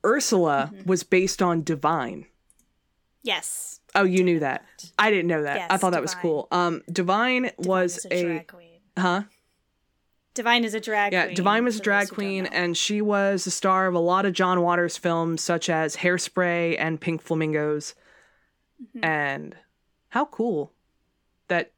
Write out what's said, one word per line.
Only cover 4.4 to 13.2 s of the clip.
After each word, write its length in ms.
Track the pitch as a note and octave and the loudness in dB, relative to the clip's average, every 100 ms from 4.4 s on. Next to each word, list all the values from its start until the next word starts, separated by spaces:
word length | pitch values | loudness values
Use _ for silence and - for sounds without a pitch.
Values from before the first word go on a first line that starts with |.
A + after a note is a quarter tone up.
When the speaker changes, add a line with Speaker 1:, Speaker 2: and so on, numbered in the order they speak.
Speaker 1:
that. 240 | C#3+ - - - | -2 -6 -10 -20
Speaker 2:
that. 100 | - - | -8 0
Speaker 1:
I 100 | G#3+ | 2
didn't 160 | G3+ E3+ | 2 2
know 160 | D#3+ | 0
that. 120 | D3 C#3+ | -2 -4
I 180 | F3 | 0
Speaker 2:
Yes, 80 | F#3+ | 2
Speaker 1:
thought 100 | F#3 | 2
that 100 | E3+ | 0
was 100 | C3+ | -2
Speaker 2:
Divine. 100 | - | -2
Speaker 1:
cool. 260 | E3+ D3+ - | -2 -2 0
Um, 300 | F3+ F3 E3 - | 0 0 -2 -6
Divine 520 | E3+ F3+ G3+ B3 B3+ | -4 0 2 2 0
Speaker 2:
Divine 80 | B3+ - | -2 -4
Speaker 1:
was 380 | F3+ F#3 F3+ F3+ | 0 0 0 -4
Speaker 2:
is 80 | F#3 | -4
a 100 | F3 | -2
Speaker 1:
a 80 | |
Speaker 2:
drag 240 | F3 D#3+ - | 0 -4 -8
queen. 320 | - - _ _ - | -20 -20 _ _ -2
Speaker 1:
Huh? 240 | F3+ F#3 G#3 _ _ _ _ _ _ _ _ _ _ | 0 0 -4 _ _ _ _ _ _ _ _ _ _
Speaker 2:
Divine 320 | - A#3 A#3+ A#3 | -4 2 2 2
is 80 | |
a 60 | G#3+ | -4
drag 320 | A3 G#3+ G3+ | -2 0 0
Speaker 1:
Yeah, 120 | F#3 D#3+ | 0 0
Speaker 2:
queen, 100 | F3+ | 0
Speaker 1:
Divine 280 | F#3+ G#3+ | 2 2
was 120 | B3 G#3+ | 2 0
a 20 | |
Speaker 2:
for 40 | G#3 | 0
Speaker 1:
drag 160 | G3+ | 2
Speaker 2:
those 80 | G3 | 0
who 60 | G3+ | -4
don't 100 | G3 | -4
Speaker 1:
queen, 180 | F#3+ | -4
Speaker 2:
know. 60 | F#3 | -4
Speaker 1:
and 240 | - F3 E3 | -2 -2 -2
she 240 | - G#3 | -2 0
was 440 | G#3 G3+ | 2 2